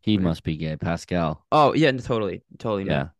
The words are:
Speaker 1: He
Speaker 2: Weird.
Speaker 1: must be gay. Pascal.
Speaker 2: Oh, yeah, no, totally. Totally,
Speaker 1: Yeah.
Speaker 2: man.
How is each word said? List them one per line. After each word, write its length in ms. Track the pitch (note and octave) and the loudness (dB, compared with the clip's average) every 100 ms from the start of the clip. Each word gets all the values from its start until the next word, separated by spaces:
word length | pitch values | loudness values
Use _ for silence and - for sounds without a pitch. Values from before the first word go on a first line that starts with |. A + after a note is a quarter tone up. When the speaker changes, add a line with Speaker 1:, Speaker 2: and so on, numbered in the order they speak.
Speaker 1:
He 160 | - G#2+ | 2 2
Speaker 2:
Weird. 60 | F2+ | 2
Speaker 1:
must 180 | E2 | -2
be 120 | - D#2 | -4 -4
gay. 180 | D#2 D#2 | -6 -6
Pascal. 680 | F2 E2+ - F2+ E2 D2+ _ | -4 -6 -2 -2 -2 -4 _
Speaker 2:
Oh, 220 | D#3 C#3 | 4 4
yeah, 160 | - D#3 | 4 2
no, 80 | C3 | 2
totally. 420 | A2+ A#2 G2+ F2+ _ - | -2 -2 -2 -6 _ -10
Totally, 240 | A#2 G2+ | -4 -4
Speaker 1:
Yeah. 60 | G2 D2 | -2 -2
Speaker 2:
man. 140 | D2 | -4